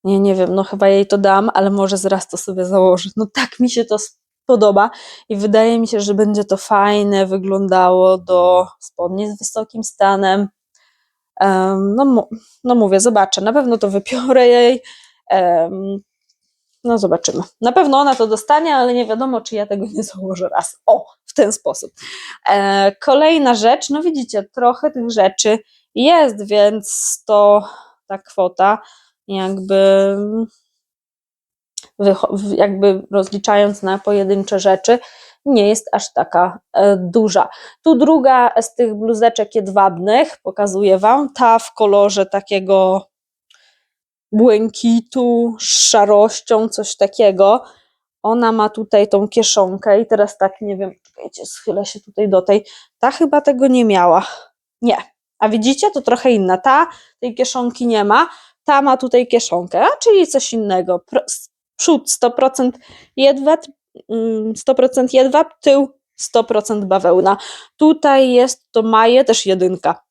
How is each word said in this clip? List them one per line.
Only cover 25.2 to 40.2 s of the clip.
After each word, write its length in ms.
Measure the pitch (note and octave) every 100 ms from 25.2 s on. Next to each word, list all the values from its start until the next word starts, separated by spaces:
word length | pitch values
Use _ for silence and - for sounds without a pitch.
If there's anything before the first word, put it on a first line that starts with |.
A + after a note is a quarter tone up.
| F#3+ - G#3+ A3 _ _ _ A3
jest, 500 | C4+ E4+ C#4+ G#3 G3+
więc 800 | G#3 G#3 G#3+ - - - - -
to 440 | G#3 G#3 G#3 G#3 - - _ _
ta 100 | F#3+
kwota 640 | _ - F#3 F3+ F#3+ G#3+ - _ _ _ -
jakby 880 | G3 F#3+ G3 F#3+ G3 G3 G3 G3 G3 G#3 A3 A3+ _ _ _ _ _ _ _ _ _ _ _ _ - - -
wycho-, 380 | G3+ F#3+ - G3+
w-, 200 | G3+ G3+
jakby 500 | G3+ F#3+ G3+ F#3+ -
rozliczając 720 | G3+ F#3+ G3+ G3+ G#3 G3+ G3+
na 140 | G3 G3
pojedyncze 640 | - G3+ F#3+ G3 G3 G3
rzeczy, 400 | G3 F#3+ G#3 A#3+ - - - _ C#4
nie 240 | B3 G3+
jest 200 | A3 -
aż 220 | G3+ -
taka, 460 | - - E3+ F3+ - _
e, 240 | - G3+ G3
duża. 520 | F3+ G#3+ G#3+ F#3 - - - _
Tu 120 | D#4+ B3+
druga 560 | D4+ D#4+ C4 B3+ A#3+ -
z 140 | A3+ -
tych 200 | A#3+ G#3
bluzeczek 600 | A3+ A3 A#3 A#3 G#3 A3+
jedwabnych, 840 | G3 G3 G3 E3+ F#3+ A#3